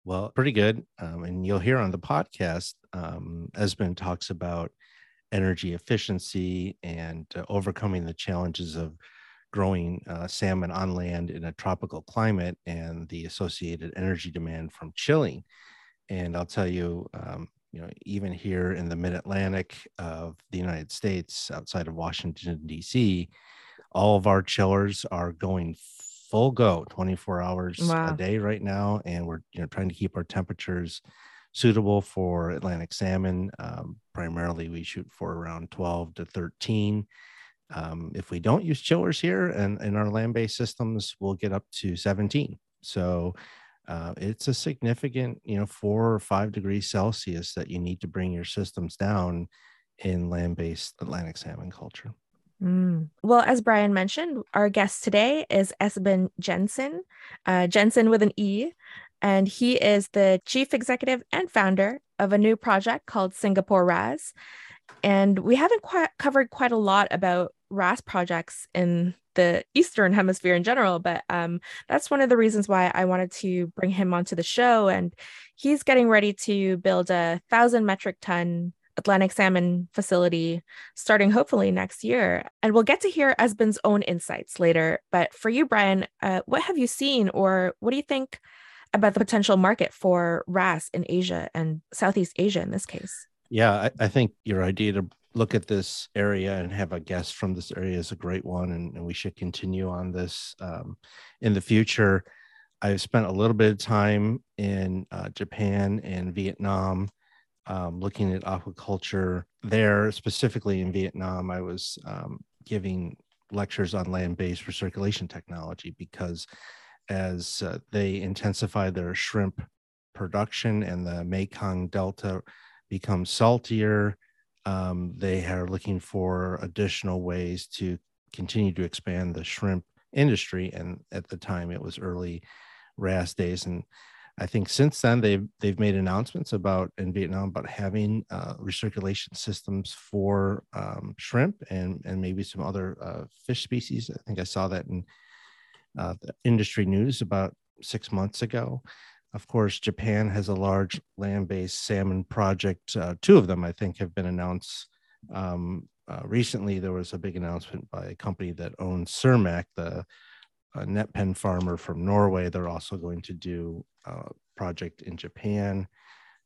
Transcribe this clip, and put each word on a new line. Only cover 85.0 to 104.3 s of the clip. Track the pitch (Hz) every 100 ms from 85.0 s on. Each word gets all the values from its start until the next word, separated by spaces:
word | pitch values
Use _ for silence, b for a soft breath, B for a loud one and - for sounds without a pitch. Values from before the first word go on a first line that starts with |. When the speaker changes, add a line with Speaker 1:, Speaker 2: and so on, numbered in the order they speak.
| _
Speaker 2:
But | 180 165
for | - 226
you, | 247
Brian, | 285 214 196 190 - _
uh, | 196 185
what | - 285
have | 349 339
you | 247
seen, | - 277 254 196
or | - 190 190 185 -
what | 220
do | 269
you |
think | - 269 262 - B B B B B
about | 208 202
the | 196
potential | 196 220 202 190
market | 185 233 -
for | - 185 175 170 170 -
ras | 185 180 160 -
in | - -
Asia | 180 180 170 -
and | 165 160 156 -
Southeast | - 190 196 175 -
Asia | 202 190
in | 185
this | 190
case? | - - 190 - - _ -
Speaker 1:
Yeah, | 113 113
I, | 101 113 -
I | 107
think | 139 110 -
your | 113 95
idea | 92 98 107
to | 98 90 - _
look | 117 110
at | 110 -
this | 101 - - -
area | 104 101 98 95 95
and | 90
have | 101 90
a | 87
guest | - 90 90
from | - 98
this | 90 -
area | 87 92 90
is | 82
a | -
great | 87 92
one, | - 90 90
and, | 85 85
and | - 85
we |
should | 85 98
continue | - 90 - 92 92 92
on | 90 92
this, | 90 87 - - -
um, | 90 82 95 95 B B B B
in | 113
the | 98
future. | - 110 110 - 101 95 - b b b b -
I've | 101 98
spent | - 120
a | 98
little | 95 113
bit | 107 107
of | 101
time | - 107 104 104 107